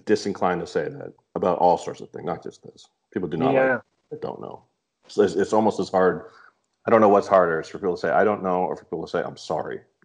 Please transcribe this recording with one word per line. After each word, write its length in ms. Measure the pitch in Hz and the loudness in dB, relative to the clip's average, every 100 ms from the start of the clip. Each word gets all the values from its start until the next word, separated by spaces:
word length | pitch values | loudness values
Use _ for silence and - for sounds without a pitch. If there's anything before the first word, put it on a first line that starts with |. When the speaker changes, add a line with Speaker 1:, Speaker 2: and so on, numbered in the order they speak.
Speaker 1:
disinclined 560 | - 104 - - 92 87 | 0 0 0 -2 -2 -2
to 60 | 85 | -4
say 220 | 87 73 | -4 -4
that 240 | - 50 - _ | -8 -14 -18 _
about 240 | - 92 87 | -2 0 2
all 200 | 87 82 | 2 2
sorts 220 | - - | -2 -12
of 100 | - | -14
things, 160 | 76 78 | -10 -8
not 160 | 80 | -8
just 200 | - - | -10 -18
this. 260 | - - _ _ _ | -20 -20 _ _ _
People 180 | 104 87 | -8 -6
do 100 | 80 | -2
not 160 | 135 | 0
Speaker 2:
Yeah. 180 | 135 131 | 2 2
Speaker 1:
like, 100 | 123 - _ _ | -2 -6 _ _
"I 40 | 466 | -12
don't 200 | - - | -10 -12
know." 220 | - - _ _ _ _ - | -14 -18 _ _ _ _ -4
So 140 | 101 | 2
it's, 120 | 98 | 2
it's 200 | 87 95 | 2 2
almost 260 | 107 110 - | 2 2 0
as 80 | 92 | -2
hard. 380 | 92 92 85 - - - _ _ _ | 2 2 0 -6 -20 -20 _ _ _
I 60 | - | 2
don't 100 | 110 | 6
know 80 | 107 | 6
what's 200 | 101 - | 6 6
harder. 320 | 95 85 80 | 4 4 0
It's 100 | - | -6
for 80 | - | -6
people 160 | 92 | -6
to 60 | 85 | -2
say, 100 | 87 | 0
"I 140 | 73 | 2
don't 180 | 104 104 | 2 2
know," 220 | 92 90 | -2 -2
or 120 | 82 73 | -2 -6
for 80 | |
people 220 | - 82 85 | -10 -10 -6
to 40 | |
say, 120 | 87 | -4
"I'm 160 | - - | -6 -8
sorry." 420 | - 80 65 - - _ | -6 -6 -6 -10 -14 _